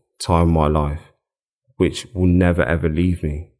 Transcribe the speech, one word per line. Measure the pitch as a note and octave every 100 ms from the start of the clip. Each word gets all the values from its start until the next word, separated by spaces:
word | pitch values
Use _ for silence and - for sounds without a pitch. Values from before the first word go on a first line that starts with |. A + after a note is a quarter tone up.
| _ -
time | - E2+
of | E2
my | D#2+ D2
life, | D#2 D2 D2+ - _ _ _ _ _ _ -
which | F2 - -
will | F2+ F2+
never | F2+ F2 F2
ever | C2+ E2 E2+
leave | D2+ F2+ E2+
me, | D#2 D2+ -